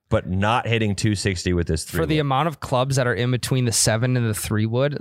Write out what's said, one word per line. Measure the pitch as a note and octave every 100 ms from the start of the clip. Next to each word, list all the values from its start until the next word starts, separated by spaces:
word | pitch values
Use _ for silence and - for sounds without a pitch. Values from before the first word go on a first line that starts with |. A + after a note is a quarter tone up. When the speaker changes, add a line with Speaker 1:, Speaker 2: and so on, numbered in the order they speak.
| _
Speaker 1:
But | A2 -
not | F#2+ G#2 A#2+ A2
hitting | A2+ G#2+
two | F#2+ A2
sixty | G2 G2+ F2+ F2+
with | F2 E2+
his | D#2+
three | - -
Speaker 2:
For | D#3+
the | D#3
Speaker 1:
wood? |
Speaker 2:
amount | C#3+ C3 D#3+
of | C#3
clubs | - B2+ C3+ C3+
that | B2
are |
in | G#2+ A#2+
between | B2 - C3
the | A#2+
seven | G#2+ - A2 B2+ B2+
and | A#2
the |
three | G#2 - A2 A2
wood, | A#2+ C#3+ C#3+